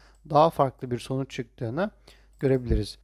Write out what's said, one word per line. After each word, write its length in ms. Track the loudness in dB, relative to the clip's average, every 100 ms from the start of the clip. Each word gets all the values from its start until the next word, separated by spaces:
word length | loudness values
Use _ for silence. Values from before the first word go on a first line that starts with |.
| _ _ 0
Daha 200 | 4 4
farklı 400 | 4 0 -2 -6
bir 80 | -6
sonuç 320 | -4 -6 -6
çıktığını 600 | -8 -12 -10 -8 -4 -6 -8 -20 -20 _ _
görebiliriz. 580 | 0 0 2 -2 -2 -10